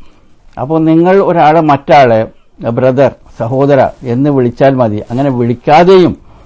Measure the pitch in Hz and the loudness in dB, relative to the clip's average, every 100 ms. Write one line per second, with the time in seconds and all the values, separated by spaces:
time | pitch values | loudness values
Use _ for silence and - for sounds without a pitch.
0 | - _ _ _ - - 131 160 160 160 | -20 _ _ _ -20 -12 -4 -2 0 2
1 | 175 196 165 170 151 160 156 139 - 135 | 2 0 0 0 2 2 0 -2 2 2
2 | 127 110 117 - _ - 120 117 127 127 | 4 0 -2 -10 _ -12 -8 -2 0 0
3 | 127 - - - 113 131 139 135 101 - | -2 -4 -16 -10 -6 -2 0 0 0 -4
4 | 127 120 147 139 120 120 135 131 113 104 | -8 -4 -2 -2 -2 -2 -2 0 -2 -6
5 | - 120 143 123 120 120 - 151 175 190 | -8 -6 -4 -2 -4 -4 0 2 4 4
6 | 160 - - - | 2 -2 -14 -20